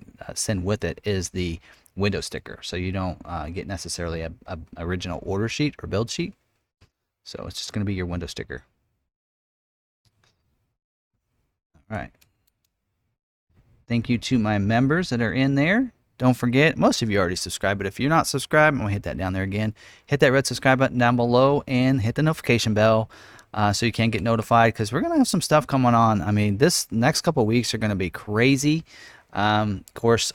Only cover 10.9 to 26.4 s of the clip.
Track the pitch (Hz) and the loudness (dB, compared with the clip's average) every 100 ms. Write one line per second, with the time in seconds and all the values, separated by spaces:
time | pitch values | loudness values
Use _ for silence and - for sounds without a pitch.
10.9 | _ _ _ _ _ _ _ _ 76 - | _ _ _ _ _ _ _ _ _ -12
11.9 | 107 62 _ _ _ _ _ _ _ _ | -12 -12 _ _ _ _ _ _ _ _
12.9 | _ _ _ _ _ _ _ _ _ - | _ _ _ _ _ _ _ _ _ -4
13.9 | 117 110 117 - 127 107 104 101 113 135 | -2 0 -2 0 0 2 0 2 2 2
14.9 | 160 180 120 113 95 135 139 151 214 254 | 0 -2 -2 -2 0 0 2 2 2 0
15.9 | - _ - 127 123 123 127 160 - 123 | -6 _ -2 0 2 2 4 4 4 2
16.9 | 127 117 101 90 90 - - 98 98 98 | 2 0 2 2 -2 -6 -4 -2 -2 -4
17.9 | - 131 160 - 139 - 156 151 139 104 | -4 0 0 0 -4 0 4 4 2 -2
18.9 | 98 85 67 95 95 95 101 107 - - | -4 -4 -6 -4 -4 -4 -2 -4 -6 -14
19.9 | - - 143 143 135 131 120 135 131 135 | -20 -6 2 4 4 0 0 2 4 2
20.9 | 123 120 123 120 123 135 143 - 127 131 | 2 2 2 4 4 4 2 0 0 2
21.9 | 135 107 117 156 160 - 120 - 107 110 | 2 0 0 0 0 0 2 2 4 4
22.9 | 110 110 - - - - - 104 98 117 | 4 0 -8 -20 -20 -12 -2 0 2 0
23.9 | - 113 110 117 113 107 117 113 - 104 | 0 0 0 0 0 2 4 4 2 -2
24.9 | 131 320 330 254 185 - 151 - 135 123 | -2 0 2 2 0 2 2 2 2 4
25.9 | 117 113 104 85 104 | 4 4 2 0 2